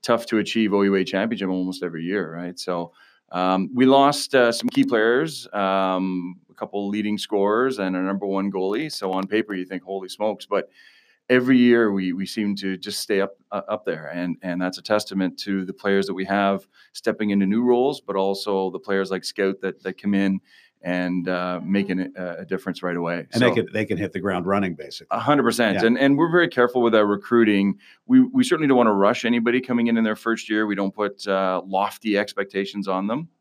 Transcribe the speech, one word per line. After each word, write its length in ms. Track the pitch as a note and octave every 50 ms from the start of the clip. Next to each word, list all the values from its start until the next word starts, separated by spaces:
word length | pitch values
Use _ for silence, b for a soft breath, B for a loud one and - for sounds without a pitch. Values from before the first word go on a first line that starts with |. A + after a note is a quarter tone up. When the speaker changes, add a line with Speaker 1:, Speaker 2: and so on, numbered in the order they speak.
| -
Speaker 1:
tough 240 | - A#2+ A2+ A#2
to 120 | - - G#2+
achieve 340 | G#2 G2+ - A#2 A2 G#2 G2
O 100 | G2+ G2+
U 120 | G2+ G2
A 100 | F#2+ F#2
championship 440 | F2+ - F#2+ G2+ A#2 - F#2+ G2+ F#2
almost 340 | F#2 F#2 F2+ F2+ F#2 - F#2+
every 220 | F2 E2 D#2+ E2
year, 280 | F2 F#2+ G#2 F2+ D2+ D#2+
right? 260 | E2+ F2 F2+ F2+ -
So, 340 | - - F2+ F2 E2+ E2 b b b b b b b _ -
um, 360 | F2+ F#2 F#2 F#2 F#2+ F#2+ - B2+
we 100 | A#2+ B2+
lost, 500 | C3 C3 C3+ C#3 C#3 C#3+ C#3 - - -
uh, 180 | C3+ A#2+ A#2 A#2
some 160 | - - A#2+
key 160 | - C#3 C3+
players, 640 | C3+ A#2+ A2+ G#2+ A2+ A#2+ C3 D#3 E3 D3+ - - - -
um, 880 | G#2 G2 F#2+ F#2+ G2 F#2+ F#2+ F#2 F#2 F#2 F#2+ F#2 F2+ F2+ F#2 F2+ F#2 _ _
a 40 | _
couple 340 | - A2+ - - G2+ G2+ G2+
leading 300 | G2+ G#2+ G#2 G#2+ G#2+ G2+
scorers 600 | - - - G2+ G2 G2+ G#2 A2+ B2+ C3+ C3 G#2+
and 160 | G2 F#2 F#2
our 80 | F#2 F#2
number 240 | F#2+ G2+ G2 G2+
one 240 | G2 G2 G2 G2 G2+
goalie. 400 | G2 F#2+ F#2 F#2+ G2+ A#2 D#3 D3+
So 220 | - - G#2 F#2+ F#2
on 140 | F#2+ F#2+
paper, 280 | G2 G2+ G#2+ G#2+ G#2+ G#2
you 120 | F#2 F#2
think, 160 | F2+ F#2+ F2+ -
"Holy 260 | F2+ G2 G2 F#2+ F#2
smokes." 380 | - - G#2+ G#2+ G#2 F#2+ -
But 240 | _ G#2 G2 - b b b b b b b b b b b b _
every 300 | B2+ B2+ B2+ B2+ C3+ B2+
year 340 | B2 A#2+ A#2+ A#2 A#2 G#2+ G2+
we, 220 | G2 F#2+ F#2 E2+
we 100 | F#2 G2
seem 320 | F#2+ - A2+ G#2+ G2+ G2+
to 220 | G2 G2 F#2+ F#2+ F#2
just 220 | F#2+ G#2 G2 -
stay 200 | - - G#2+ G2
up, 140 | G2 G2 - _ _ _ -
uh, 80 | G2+ - F#2+
up 160 | G#2+ A2 -
there. 220 | - E2+ D#2+ D#2
And, 300 | C#2+ D#2 F2 F2 F2+ E2 - -
and 200 | F#2 F2 F2+ F#2
that's 160 | F2+ F#2 -
a 40 | F2
testament 560 | - A2 G#2 G#2 - G2 G2 F#2 F2+ F2+ -
to 260 | - G2+ G2 G2 F#2
the 80 | F2+ F#2+
players 320 | - - G2+ G2 G2 F#2+
that 80 | G2 F#2+
we 100 | F#2 F#2+
have 420 | F#2+ G2 G2+ G2+ G2 G2 F#2+ - _ b b b b b
stepping 340 | - - A2+ G#2+ - A2 G#2
into 140 | G2+ G2+ G2
new 180 | F#2+ G2+ A#2 A#2+
roles, 380 | B2 B2 A#2+ B2 C#3 C#3+ -
but 160 | _ - G2
also 540 | G2 G2 G2 G2 G2 - G#2+ G2+ F#2+ F#2+ F#2+
the 80 | F2+ F#2
players 320 | - - G2 G2 G2 F2
like 140 | F#2+ F#2 -
Scout 360 | - - - G2 F#2+ G2 -
that, 220 | - F#2+ F#2 _ _
that 180 | F#2+ F#2 -
come 140 | - G2+ G2+
in 260 | G2 G2 G2 F#2+ F#2+ b b b b b b b _
and, 480 | - F2+ F2+ F2+ F2+ F2+ F2+ F#2 F2 F2
uh, 320 | F#2 F2+ F2+ F2+ F2+ F2+ -
make 280 | E2+ G2 G2+ G2 G2
an, 240 | F#2 F#2 F#2 F#2 -
a, 200 | F#2 F2+ F2+ E2+ D#2+
a 60 | F#2+
difference 360 | D#2+ F#2+ F#2 - F#2+ F2 - -
right 140 | F2+ F2
away. 300 | F2 E2+ E2+ E2+ F2 E2+ - -
Speaker 2:
And 100 | A2+ B2+
they 60 | A#2+
Speaker 1:
So 60 | -
Speaker 2:
can, 100 | - F#2 - -
they 100 | G#2+ A2
can 140 | - A2 F2
hit 140 | G2+ F#2 -
the 60 | G2
ground 260 | E2+ G2+ F#2 F2+ E2+
running, 280 | F2+ G2 G2+ G2+ F#2 E2+
basically. 340 | D2 - - - - - _
Speaker 1:
A 80 | - A2+
hundred 220 | A2 - D3 C#3+ B2
percent. 340 | A#2 A#2 - A#2+ G#2+ F#2+ G2+
Speaker 2:
Yeah. 60 | G#2+
Speaker 1:
And, 120 | A2+ A#2+ B2
and 180 | C3+ C#3 C#3
we're 140 | C#3+ E3 E3+
very 180 | E3 F3+ E3+ -
careful 320 | - - B2 B2 B2 B2+
with 140 | A#2+ A#2 A2
our 100 | A2 G#2
recruiting. 720 | G#2 G2+ G2 - - A#2+ A#2+ A#2 G#2+ G#2 G2 G2 G2+ G2 b b b b b b
We, 160 | - B2 C3 B2+
we 200 | - - - B2+
certainly 240 | - F3+ D#3+ D#3 C#3
don't 100 | C3+ B2
wanna 160 | A#2+ A2+ G#2+
rush 320 | G2 G2 G#2 A#2+ - -
anybody 340 | A#2 A#2+ A#2+ A2+ A#2+ A#2+ B2
coming 280 | B2+ - B2 A#2+ A#2 A#2
in 100 | A#2 A2+
in 60 | A2+
their 120 | A2 G#2+
first 320 | G#2+ - A#2 A2+ A2+ - -
year. 180 | A2 G#2+ G#2+
We 100 | G#2+ G2+
don't 180 | F#2+ G2+ G2 G2
put, 320 | - G#2 G2+ G2+ _ - G2+
uh, 320 | G2 F#2+ F#2+ F#2 F#2 F2+ F2
lofty 500 | G2 F#2+ F#2+ G2+ G2+ - - _ A2 G2+
expectations 720 | G2 G#2 - - - G2+ G2 - G2 G2 G2 - G2+ G2 F#2+
on 180 | F#2+ F#2 G2
them 220 | G#2 A2+ C#3+ E3+ E3 _ _